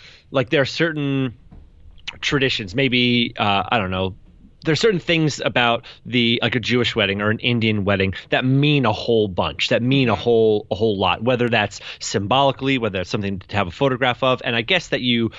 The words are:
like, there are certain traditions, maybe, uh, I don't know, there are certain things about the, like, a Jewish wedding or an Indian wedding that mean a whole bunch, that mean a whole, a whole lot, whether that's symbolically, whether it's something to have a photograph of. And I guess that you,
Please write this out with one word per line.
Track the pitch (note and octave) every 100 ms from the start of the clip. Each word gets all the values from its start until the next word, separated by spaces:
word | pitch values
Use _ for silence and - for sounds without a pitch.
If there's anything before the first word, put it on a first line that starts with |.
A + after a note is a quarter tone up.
| - - -
like, | C3+ B2+
there | D#3
are | C3
certain | - E3 D3+ C#3+ C3+ C3 - - - - - - - - -
traditions, | - C#3+ C3 - G#2
maybe, | A2 C#3 B2 B2 A#2+ A#2 -
uh, | G#2 G2 -
I | A#2+
don't | F#2+
know, | F#2 F#2+ G2 - - - _
there | -
are | D3+
certain | A#3 F3+
things | - E3 D#3 -
about | C#3 A#2 A#2+ A#2 - - -
the, | A#2+ A#2 A#2
like, | A#2
a | A#2
Jewish | G2+ B2 A2+
wedding | A#2 G2+ G2
or | G#2
an | A2+
Indian | C3 A#2+ A2 G#2
wedding | G2 G2 F#2+ F#2 -
that | C#3+
mean | B2+ C3+ D3 D3 A#2+
a |
whole | G#2 - A#2 G#2
bunch, | F2 F#2 - -
that | A#2
mean | A#2+ C#3 B2
a |
whole, | G2+ - A#2 A2+ G#2 -
a | F#2+
whole | A2+ G2
lot, | F#2+ F2
whether | A2+ B2 A#2+
that's | A2+ G#2 - - -
symbolically, | - A2+ G2+ B2+ C#3 B2+ C3+ C3+
whether | A2+ F#2+
it's | F2+
something | A#2 G2 G2
to | - G#2
have | F#2+
a |
photograph | - C#3 B2 B2+ A#2+
of. | C3 B2+
And | -
I | A#2
guess | A#2 F#3 -
that | C#3+
you, | B2 A#2 A2+